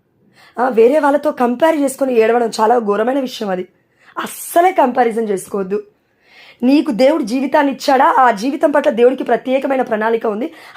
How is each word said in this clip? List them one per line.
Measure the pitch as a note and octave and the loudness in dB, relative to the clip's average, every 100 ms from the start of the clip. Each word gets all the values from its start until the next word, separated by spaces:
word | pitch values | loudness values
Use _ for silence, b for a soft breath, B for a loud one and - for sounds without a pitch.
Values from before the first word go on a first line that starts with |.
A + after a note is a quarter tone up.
| _ _ _ b b b | _ _ _ b b b
ఆ, | B3+ | -2
వేరే | A3 A#3 D4+ | 4 4 4
వాళ్ళతో | C#4 C#4+ D4+ | 2 0 -2
కంపేర్ | C#4+ B3 B3 D#4+ D#4+ | -2 -2 0 0 2
చేసుకొని | C#4 - C4+ | -2 -2 -2
ఏడవడం | A#3+ A3 A#3+ A#3 - | 2 2 0 -2 0
చాలా | A3 B3 | 2 2
ఘోరమైన | G#3 G3+ A3+ C#4 | 0 -2 -2 -2
విషయం | B3+ - G#3 | -4 -6 -6
అది. | F#3 F#3 _ _ b b b | -6 -8 _ _ b b b
అస్సలే | B3 - - E4+ F4+ | -12 -12 -4 2 2
కంపారిజన్ | F4 C4 B3+ A#3 A3 A3 | 2 0 2 0 -2 -4
చేసుకోవద్దు. | F#3 - G3+ F#3 G#3 - _ _ b b b b b | -6 -6 -8 -6 -6 -8 _ _ b b b b b
నీకు | B3 C#4+ D#4+ | 2 2 2
దేవుడు | G3+ C4 D#4+ | 2 2 2
జీవితాన్ని | G#3+ C4 C4 D#4 C#4+ | -2 -4 -2 0 0
ఇచ్చాడా? | A#3+ - C4 D4+ D4 | -2 0 2 4 4
ఆ | B3 | 2
జీవితం | G#3 B3+ D#4 D#4+ | 2 -4 -2 0
పట్ల | D4 D4 | 2 0
దేవుడికి | A3+ A#3+ C4 | 2 2 2
ప్రత్యేకమైన | C4+ A3+ B3+ C4+ C#4 C4+ | -2 -2 0 -2 0 -2
ప్రణాళిక | A#3+ G#3+ A3 A3+ A3+ | -2 -2 -2 -2 -2
ఉంది, | G#3 D#4 B B | -4 -6 B B